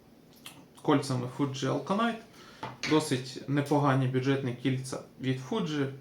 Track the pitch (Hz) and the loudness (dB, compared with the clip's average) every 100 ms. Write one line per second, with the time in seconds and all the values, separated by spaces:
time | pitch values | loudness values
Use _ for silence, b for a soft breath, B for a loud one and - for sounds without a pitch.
0 | - - - - - - - - - 139 | -20 -20 -20 -20 -20 -20 -20 -4 2 2
1 | 131 123 123 - 135 - 131 143 - 202 | 2 -2 -4 -4 -4 -2 -2 -2 -2 0
2 | 233 226 - B B B B - - 151 | 0 -2 -10 B B B B -8 2 2
3 | 151 127 - - - 143 139 147 143 131 | 4 -2 -4 -10 -2 -2 2 4 4 4
4 | 127 127 135 139 135 117 135 131 - - | 4 2 2 2 0 -2 0 0 -2 -8
5 | - - 131 131 - 220 160 147 131 - | -10 -6 -4 -2 -2 -2 -2 -2 -2 -4